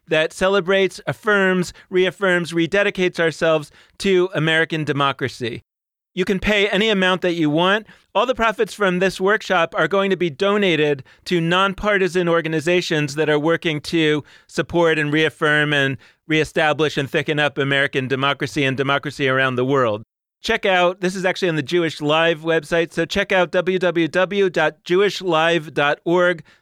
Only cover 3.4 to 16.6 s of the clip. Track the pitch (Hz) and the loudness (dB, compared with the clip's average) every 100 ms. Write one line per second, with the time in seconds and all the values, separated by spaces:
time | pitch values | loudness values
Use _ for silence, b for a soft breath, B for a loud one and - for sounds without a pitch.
3.4 | 165 160 147 b b - 196 185 180 175 | 0 0 -2 b b -6 0 2 2 0
4.4 | 156 160 160 160 147 139 139 135 131 - | 0 2 0 -2 -2 0 0 0 -6 -6
5.4 | 117 - - _ _ _ _ - 185 190 | -8 -10 -14 _ _ _ _ -4 -2 -2
6.4 | - 208 202 196 220 202 185 185 185 170 | 0 2 2 2 0 2 2 0 0 0
7.4 | 151 151 180 208 214 B B 190 240 247 | 0 2 2 0 -2 B B -2 0 0
8.4 | 226 208 220 - 202 180 185 - 190 208 | -2 0 -4 -2 -2 2 0 0 0 0
9.4 | - 185 165 208 156 196 196 185 175 135 | 0 0 0 0 0 0 0 0 -2 -2
10.4 | 196 208 196 156 151 143 - b - 175 | 0 2 2 2 0 -2 -6 b -4 -2
11.4 | 165 180 196 190 208 202 185 175 175 170 | 2 2 0 0 -2 0 0 0 0 0
12.4 | 160 160 147 180 165 160 147 143 151 151 | 0 -2 0 0 0 -2 -2 -2 0 2
13.4 | 151 165 175 151 - 170 156 151 - B | 2 0 -2 -4 -2 0 2 0 -4 B
14.4 | B - - 170 165 156 147 151 156 - | B -6 -2 2 2 2 0 2 0 0
15.4 | 156 151 151 147 135 135 b b - 156 | 0 2 2 0 0 -4 b b -4 -2
16.4 | 147 - | 0 0